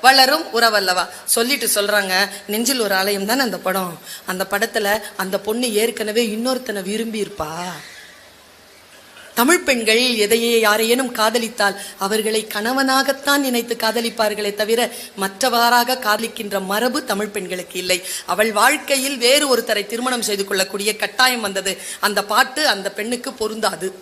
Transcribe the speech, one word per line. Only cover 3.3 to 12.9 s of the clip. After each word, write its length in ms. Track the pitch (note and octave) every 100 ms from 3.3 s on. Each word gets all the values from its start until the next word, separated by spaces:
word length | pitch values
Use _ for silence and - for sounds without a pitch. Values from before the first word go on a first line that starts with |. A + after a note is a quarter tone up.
| B3+
அந்த 180 | B3+ F3+
படம். 420 | F#3 F#3+ F3+ D#3+ - - -
அந்த 200 | F#3 F#3+
படத்துல 520 | G3+ A3+ A#3 G3+ G#3+ G#3+ -
அந்த 220 | F#3+ G3
பொண்ணு 360 | G3+ A3 B3
ஏற்கனவே 520 | G#3 A#3 A3+ G#3+ G#3+ A#3+
இன்னொருத்தனை 560 | G#3+ A#3+ B3+ B3+ G#3
விரும்பி 400 | F#3 G#3+ A3+ A3
இருப்பா. 420 | F#3+ - D#3 E3 F3+ D#3 - - - - - - - - - - - - - - -
தமிழ் 260 | - B3 F4
பெண்கள் 540 | - B3+ A3 A3 B3+
எதையே 480 | A#3 G#3 A#3 A#3 A#3
யாரையேனும் 500 | G#3+ G#3+ A3+ B3 C4
காதலித்தால் 680 | A#3+ A3 A#3 A3+ - G3+ G3 - -
அவர்களை 480 | G3 G#3+ A3 A3+ A3
கணவனாகத்தான் 920 | G#3+ A3 C4 C4+